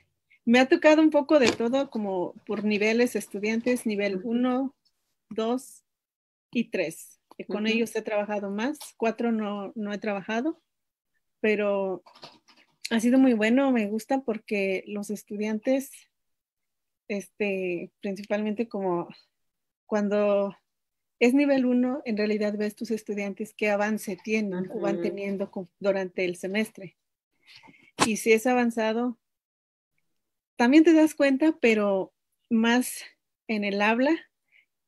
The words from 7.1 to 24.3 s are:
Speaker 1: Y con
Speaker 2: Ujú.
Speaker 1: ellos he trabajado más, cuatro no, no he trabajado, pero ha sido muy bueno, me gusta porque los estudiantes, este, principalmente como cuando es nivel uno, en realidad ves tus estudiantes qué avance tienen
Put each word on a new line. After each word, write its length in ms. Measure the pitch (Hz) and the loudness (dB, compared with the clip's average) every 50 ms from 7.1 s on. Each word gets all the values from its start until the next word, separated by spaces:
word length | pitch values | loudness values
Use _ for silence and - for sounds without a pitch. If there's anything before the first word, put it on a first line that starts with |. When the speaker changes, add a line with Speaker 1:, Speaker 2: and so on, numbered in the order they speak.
| - _ _ _ _ - | -20 _ _ _ _ -16
Speaker 1:
Y 60 | 185 | -10
con 200 | - 185 208 208 | -8 -6 -4 -2
Speaker 2:
Ujú. 100 | 220 220 | 0 0
Speaker 1:
ellos 220 | 226 233 220 - | 0 0 -2 -4
he 60 | 226 214 | -6 -6
trabajado 480 | - 214 208 208 208 208 208 208 196 | -4 -4 -4 -2 -2 -4 -6 -6 -6
más, 280 | 202 208 220 269 302 - - - - | -6 -4 -4 -4 -6 -8 -12 -20 -10
cuatro 360 | - - 226 220 - 240 233 226 | -4 -4 -4 -2 -2 -2 -2 -2
no, 400 | 214 214 202 208 202 196 190 - | -2 -4 -4 -6 -6 -8 -10 -10
no 180 | 226 208 202 208 | -10 -8 -8 -8
he 60 | 196 | -6
trabajado, 600 | - 220 202 196 180 - 220 226 247 311 330 - _ _ _ _ _ _ _ _ _ _ _ _ _ _ _ _ | -6 -6 -6 -6 -6 -4 -4 -4 -4 -4 -6 -8 _ _ _ _ _ _ _ _ _ _ _ _ _ _ _ _
pero 600 | - 214 214 202 208 202 202 196 196 190 185 - - - _ - - - - _ _ _ _ _ _ _ _ _ - - | -2 0 0 0 0 0 0 0 -2 -2 -4 -8 -10 -16 _ -20 -20 -20 -20 _ _ _ _ _ _ _ _ _ -6 -2
ha 100 | 226 226 | -2 0
sido 180 | 208 247 240 262 | 2 4 4 6
muy 140 | 262 262 240 | 6 6 4
bueno, 380 | 214 208 220 233 262 277 269 262 | 4 2 4 4 4 4 2 2
me 140 | 233 208 | 0 0
gusta 340 | 202 214 220 - - 269 269 | -2 -4 -6 -2 -2 -2 -2
porque 640 | 269 - 214 214 - - 214 202 196 190 190 185 - | -2 -4 -6 -6 -6 -6 -4 -2 -2 -2 -2 -4 -6
los 240 | - 208 202 208 - | -8 -10 -10 -8 -8
estudiantes, 800 | 214 190 - _ 214 202 208 214 220 214 - 269 262 277 269 - - - - _ _ _ _ _ _ _ _ _ _ _ _ _ _ _ _ _ _ _ _ - | -8 -10 -10 _ -8 -6 -4 -4 -4 -4 0 0 0 0 -2 -6 -12 -20 -20 _ _ _ _ _ _ _ _ _ _ _ _ _ _ _ _ _ _ _ _ -8
este, 840 | 214 202 190 - _ - 208 202 196 190 185 180 175 170 180 180 _ _ | -8 -8 -8 -10 _ -6 -4 -4 -2 -4 -4 -4 -4 -6 -8 -12 _ _
principalmente 680 | - 202 196 190 202 - 214 208 214 214 208 208 233 226 | -8 -8 -8 -8 -6 -4 -4 -2 -2 -4 -4 -4 -6 -6
como 400 | - 202 196 185 175 175 180 - - - _ _ _ _ _ _ _ _ _ _ _ _ _ | -6 -4 -2 -2 -2 -2 -4 -6 -12 -20 _ _ _ _ _ _ _ _ _ _ _ _ _
cuando 680 | _ 220 208 208 202 202 208 208 208 202 202 202 202 196 - _ _ _ _ _ _ _ _ _ _ _ _ | _ -4 -2 -2 0 0 0 2 2 2 0 0 -2 -6 -10 _ _ _ _ _ _ _ _ _ _ _ _
es 140 | 233 247 247 | 2 4 4
nivel 300 | 277 294 277 277 269 254 | 4 4 4 2 2 2
uno, 380 | 247 247 247 247 254 254 302 - | 2 2 2 0 0 -2 -4 -6
en 120 | - 220 | -6 -4
realidad 380 | 202 208 214 208 208 214 208 208 | -2 -2 -2 0 0 -2 -2 -2
ves 200 | 208 214 208 208 | -4 -4 -6 -6
tus 140 | - 240 - | -8 -6 -6
estudiantes 640 | 226 214 - - 208 208 202 202 190 - 214 208 - | -6 -6 -6 -6 -6 -6 -6 -6 -8 -10 -12 -12 -8
qué 140 | - 214 214 | -4 -2 0
avance 480 | 202 202 208 214 220 202 - - 185 175 - | 0 0 0 -2 -2 -4 -6 -8 -10 -10 -6
tienen 480 | 220 | -4